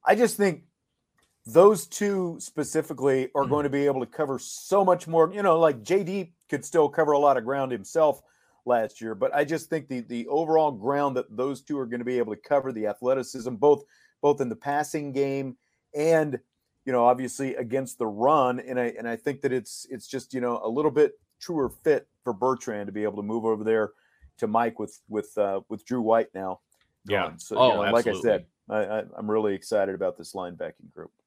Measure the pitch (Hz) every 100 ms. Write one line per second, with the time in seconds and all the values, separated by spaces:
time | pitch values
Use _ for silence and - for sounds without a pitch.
0 | - 208 240 - 202 165 _ _ _ _
1 | _ _ _ _ - 156 202 196 - -
2 | 202 196 175 165 - - 139 156 156 135
3 | 139 131 127 143 135 147 147 139 143 131
4 | 120 - 143 131 - - - 196 190 175
5 | 165 165 160 202 202 160 160 131 101 190
6 | 175 196 175 _ _ 143 - 165 143 -
7 | 151 143 143 131 113 139 131 120 98 160
8 | 151 - _ _ _ _ 123 120 110 -
9 | 113 101 127 143 151 160 160 160 - 127
10 | 113 120 120 143 165 160 151 120 110 143
11 | 143 127 - 107 131 127 _ 143 123 120
12 | 120 123 110 104 - 139 135 117 104 -
13 | 123 135 123 131 117 113 147 143 - _
14 | _ _ 143 143 127 110 143 143 147 160
15 | 143 135 139 135 135 127 _ _ _ 147
16 | 156 160 151 127 _ _ _ _ - 123
17 | 120 123 127 - 135 127 120 135 131 -
18 | 113 104 127 156 127 123 117 127 120 110
19 | 117 117 - 139 139 127 110 - - 123
20 | - 135 - 131 120 120 110 123 151 135
21 | 147 - _ _ - 160 123 - 160 139
22 | - _ - 98 127 127 - 107 101 101
23 | 107 101 104 113 110 107 107 113 104 _
24 | _ _ - _ 107 110 117 - 107 -
25 | _ 107 104 - 101 98 - 110 - 127
26 | 113 113 113 95 95 92 _ _ _ _
27 | 98 101 82 85 - 110 127 95 101 113
28 | 117 95 117 95 - _ - 107 98 107
29 | 104 - 104 110 107 98 - 107 98 95
30 | 92 90 85 98 90 87 85 - - -
31 | 82 _